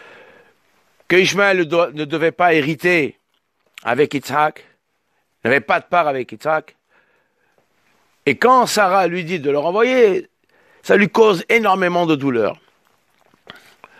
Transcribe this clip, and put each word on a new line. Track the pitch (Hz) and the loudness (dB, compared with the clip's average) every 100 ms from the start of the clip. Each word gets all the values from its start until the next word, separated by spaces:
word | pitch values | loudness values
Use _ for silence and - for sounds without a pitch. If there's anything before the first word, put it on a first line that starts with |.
| - - - - _ _ _ _ _ _ - | -20 -20 -20 -20 _ _ _ _ _ _ -2
Que | 175 | 0
Ishmaël | 175 170 202 190 | 2 0 0 0
ne | 160 | -2
do-, | 170 165 | -2 -2
ne | 147 151 | -4 -8
devait | 156 160 | -4 -2
pas | - 175 | 0 2
hériter | 160 139 156 175 175 131 - _ _ _ _ _ - | 2 0 -2 0 0 -2 -8 _ _ _ _ _ -12
avec | 113 123 139 | -4 0 0
Yitzhak, | 143 - 147 151 - - _ _ _ _ _ _ _ | -2 -4 -2 -2 -4 -18 _ _ _ _ _ _ _
n'avait | 113 135 | -2 0
pas | - 175 | 0 -2
de | - | 0
part | 175 151 | 0 0
avec | 135 120 | -2 -8
Yitzhak ? | 110 151 156 - _ _ _ _ _ _ _ _ _ _ _ _ _ _ _ - | -8 -4 -4 -4 _ _ _ _ _ _ _ _ _ _ _ _ _ _ _ -4
Et | 135 | 0
quand | 233 254 220 | 2 2 2
Sarah | 214 196 196 175 | 0 2 2 0
lui | 175 | -4
dit | 165 180 | -6 -6
de | 139 | -4
le | 143 | -2
renvoyer, | 151 196 240 254 220 180 - _ _ _ _ _ | -2 0 0 4 2 2 -6 _ _ _ _ _
ça | - 196 | 0 2
lui | 202 | 2
cause | - 220 175 - | 4 2 2 0
énormément | 226 214 185 180 175 170 | 0 2 0 0 0 0
de | 151 | -2
douleur. | 139 117 101 82 _ _ _ _ _ _ _ _ - - _ _ - _ | -2 -2 -2 -4 _ _ _ _ _ _ _ _ -20 -20 _ _ -20 _